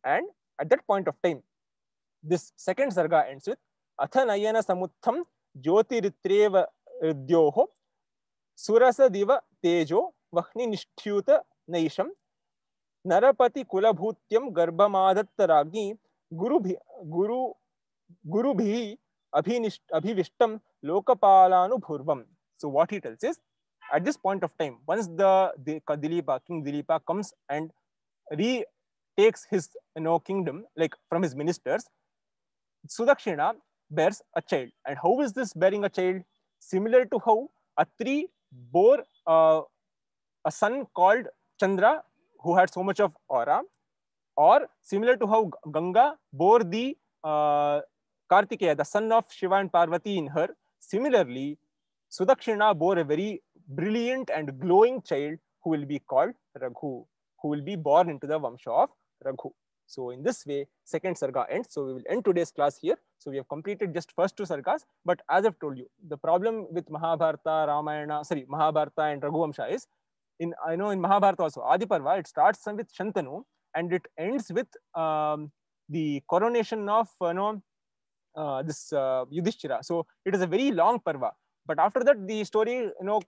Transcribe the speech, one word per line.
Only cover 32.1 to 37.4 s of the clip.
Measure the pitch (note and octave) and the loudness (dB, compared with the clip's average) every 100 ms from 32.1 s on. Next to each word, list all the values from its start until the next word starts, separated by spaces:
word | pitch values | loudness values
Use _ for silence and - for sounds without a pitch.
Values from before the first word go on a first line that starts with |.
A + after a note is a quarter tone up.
| _ _ _ _ _ _ _ - | _ _ _ _ _ _ _ -16
Sudakshina | - A#3 C#4 A3 D3+ E3 - _ _ _ | -2 2 2 0 -2 -2 -4 _ _ _
bears | D3+ D#3 G#3 _ - | 0 0 0 _ -10
a | |
child. | - D#3 A#2+ _ C3 | -4 -4 -4 _ -10
And | C#3+ | -2
how | E3+ B3+ | 0 2
is | C#4 | 0
this | A3+ A3+ | -2 -8
bearing | E3 F#3+ G3+ | 0 2 2
a | G3+ | -4
child? | - F#3 F#3 - _ _ _ | -2 -2 -4 -10 _ _ _
Similar | - F#3 A3 B3 B3+ | -6 -2 4 4 4
to | A3 | -2
how | - A3 | 2 2